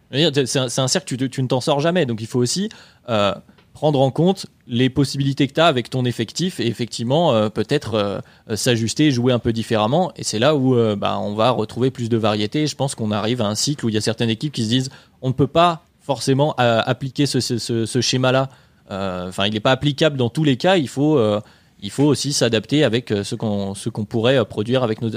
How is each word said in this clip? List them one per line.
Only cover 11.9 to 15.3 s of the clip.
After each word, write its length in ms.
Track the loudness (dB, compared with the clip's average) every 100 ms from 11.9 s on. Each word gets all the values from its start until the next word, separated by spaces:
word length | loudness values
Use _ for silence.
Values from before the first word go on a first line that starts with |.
plus 180 | -2 -2
de 80 | 0
variété. 480 | 0 0 -2 -2 -4
Je 100 | -4
pense 200 | -6 -4
qu'on 160 | -4
arrive 280 | -2 -2 -2
à 60 | -2
un 80 |
cycle 320 | -2 -4 -4 -2
où 40 |
il 60 | -2
y 20 |
a 40 |
certaines 300 | -2 -2 -2
équipes 200 | -2 -4
qui 100 | -4
se 60 | 0
disent, « 200 | 0 -2 -10 _ _
On 60 |
ne 60 | -4